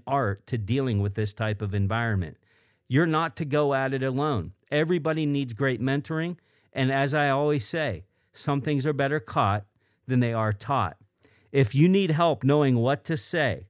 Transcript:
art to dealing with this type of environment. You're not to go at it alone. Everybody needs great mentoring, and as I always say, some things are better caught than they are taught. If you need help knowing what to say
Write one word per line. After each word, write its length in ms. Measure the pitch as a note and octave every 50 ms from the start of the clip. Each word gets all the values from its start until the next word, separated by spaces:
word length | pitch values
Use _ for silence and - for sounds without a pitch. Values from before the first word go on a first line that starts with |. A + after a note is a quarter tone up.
| - B2+
art 400 | C#3 C#3 B2+ G2+ G2 - _ -
to 100 | C3 A2+
dealing 440 | G2+ F#2 B2 C3+ C3+ B2+ A2 G2+
with 140 | G2+ G2+ G2+
this 180 | A2+ G#2+ G2+ -
type 280 | - A2+ G#2+ G#2 G2
of 140 | A2 G2 G2
environment. 600 | G2+ G2 F#2+ A2 A#2 A#2 A#2 G#2+ F#2+ E2+ D2+ - - _ _ _ _ _ _ _ _ _ -
You're 180 | B2 C#3+ F3
not 300 | E3 D#3 D#3 E3 D#3+ -
to 80 | - E3
go 300 | C#3 C#3+ D3 D3+ C#3 C#3
at 200 | C3+ C3+ C3 C3+
it 80 | C3
alone. 520 | C3 C3+ B2+ C3+ D3 D#3 C#3 G2+ E2 - - _ _ _
Everybody 560 | D3 D3 D#3+ D#3+ F3+ E3+ C#3 D#3+ D#3 D#3+ D#3
needs 280 | D3 C#3+ C#3+ C#3 B2 A#2
great 280 | G2+ C#3 C3+ B2+ -
mentoring, 540 | C3 C3 C#3 D3 C#3 - D#3+ D#3+ E3 F3 F3 - _ _ _ _ _ _ -
and 180 | - C3 C3
as 220 | C3+ C#3 C#3 C#3 D3
I 160 | D3+ D3 C#3+
always 360 | C3+ C#3 D3 D3+ D3 C#3 G#2+
say, 380 | - - E3 D3+ C3 F#2 D#2 - _ _ _ _ _ _
some 280 | - - D3+ C#3+ C#3
things 240 | C3 D3+ D3 C#3 B2+
are 80 | D#3 D3
better 260 | C3+ C#3 C#3 D3 D#3
caught 440 | - - - D#3 A#2+ G2 G2+ G#2+ - - _ _ _ _ _ _ _ -
than 120 | B2+ B2
they 140 | B2 A#2 A#2
are 180 | A2+ A2 G#2+
taught. 460 | G#2 - - - C#3 B2+ G2+ E2 C2+ - _ _ _ _ _ _ _ _ _ _ -
If 200 | C#3 C3+ G#2+ -
you 140 | C#3 D#3 F#3
need 240 | F#3+ G3+ G3 D#3+
help 320 | D3+ D#3 E3+ E3 C#3+ - -
knowing 340 | C3+ C#3+ D3+ D3 C3+ B2+ A#2
what 280 | A2+ C3 C#3+ - -
to 100 | - E3
say 520 | C#3+ - - - E3 D3 A#2+ E2+ C2+ F#2+ -